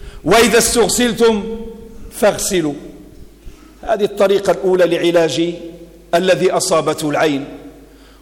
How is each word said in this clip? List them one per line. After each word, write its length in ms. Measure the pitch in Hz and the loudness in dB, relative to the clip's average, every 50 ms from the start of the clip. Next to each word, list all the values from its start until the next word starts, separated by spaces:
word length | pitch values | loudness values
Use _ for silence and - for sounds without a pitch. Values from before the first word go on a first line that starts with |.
| - - - - - | -18 -18 -16 -6 0
"وإذا 340 | 143 190 233 233 226 208 | 4 4 6 6 6 4
استغسلتم 840 | 233 220 - - 240 214 - - - 247 240 214 - 233 226 220 208 190 - - - - - - - - - - - - - | 4 2 2 2 2 2 2 2 0 0 0 2 2 4 4 2 2 -2 -6 -8 -10 -10 -12 -14 -16 -18 -18 -16 -16 -16 -16
فاغسلوا". 600 | - - 226 208 170 131 - - 196 175 160 151 143 - - - - - - - - - - - - - - - - - - - - - - | -4 0 2 2 2 0 -2 -2 0 0 0 -2 -4 -6 -10 -16 -18 -20 -20 -20 -20 -20 -20 -20 -20 -20 -20 -20 -20 -20 -20 -20 -20 -10 -4
هذه 200 | - - - 208 | -4 -2 0 0
الطريقة 480 | 185 - - 202 196 202 196 - 190 | -2 0 2 2 2 2 2 2 0
الأولى 340 | 175 - - 185 185 180 175 | -2 0 0 0 2 2 2
لعلاج 680 | 165 170 170 - 175 170 170 165 160 - 151 170 175 175 - - - - - - - - - - - - | 2 2 0 0 2 2 2 2 2 0 -2 -2 -4 -4 -8 -12 -16 -16 -18 -20 -20 -20 -20 -8 -2 -2
الذي 360 | 170 185 185 180 156 180 185 | 0 2 2 2 2 2 0
أصابته 580 | - 170 - - 185 160 147 156 151 - 160 151 | 0 0 -2 0 0 0 0 0 -2 -2 -2 -2
العين، 360 | 143 - - 156 143 135 135 - - - - - - - - - - - - - - - | 0 0 0 0 0 -2 -6 -8 -14 -16 -18 -20 -20 -20 -20 -20 -20 -20 -20 -20 -20 -16